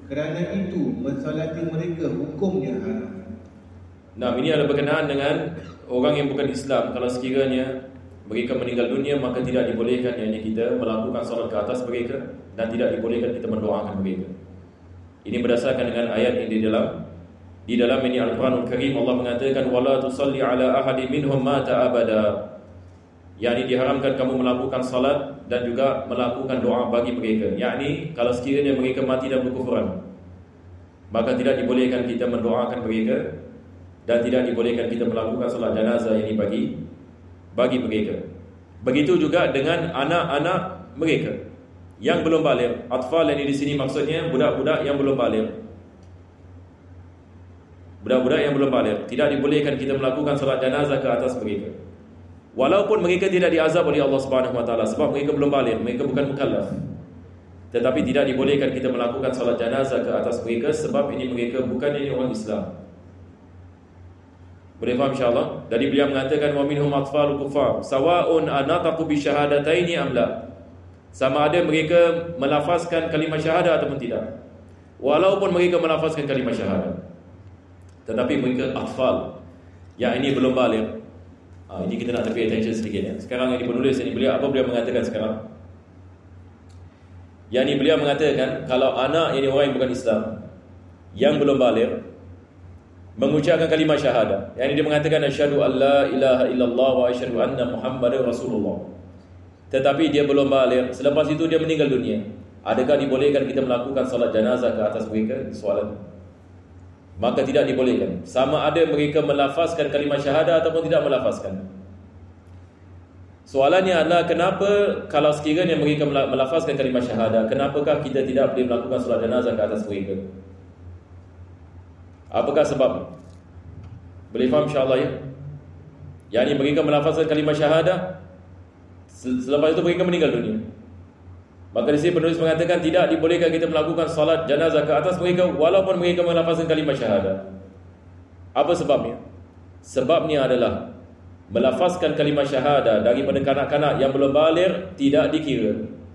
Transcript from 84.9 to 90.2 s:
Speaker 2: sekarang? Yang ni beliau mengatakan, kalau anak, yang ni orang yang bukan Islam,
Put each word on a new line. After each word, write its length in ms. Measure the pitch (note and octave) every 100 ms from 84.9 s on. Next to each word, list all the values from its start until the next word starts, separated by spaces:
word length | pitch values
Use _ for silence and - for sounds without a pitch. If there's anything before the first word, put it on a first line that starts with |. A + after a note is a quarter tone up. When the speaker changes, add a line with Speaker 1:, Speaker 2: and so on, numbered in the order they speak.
| B2
Speaker 2:
sekarang? 400 | G#2+ A2 A2 A2 - - - - - - - - - - - - - - - - - - - - -
Yang 140 | A#2 C#3
ni 80 | C3+
beliau 160 | C#3+ D#3
mengatakan, 640 | D3 C#3+ D3+ C3 C3 - -
kalau 240 | B2+ C3+
anak, 400 | A#2+ C3+ D#3+ D#3
yang 80 | C3+
ni 60 | C3+
orang 140 | C#3 C#3
yang 100 | B2+
bukan 80 | B2+
Islam, 320 | A#2+ A2+ G#2+